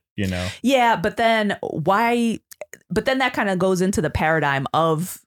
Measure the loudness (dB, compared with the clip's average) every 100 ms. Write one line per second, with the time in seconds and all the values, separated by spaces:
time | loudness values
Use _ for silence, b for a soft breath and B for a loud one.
0 | _ -4 -2 -2 -6 B 0 2 2 2
1 | -2 0 2 2 0 -4 -6 -2 0 2
2 | 2 2 0 -2 _ -20 -18 -18 _ -2
3 | 0 0 0 0 -2 2 2 2 2 0
4 | -2 0 0 2 2 0 0 0 2 0
5 | -2 -10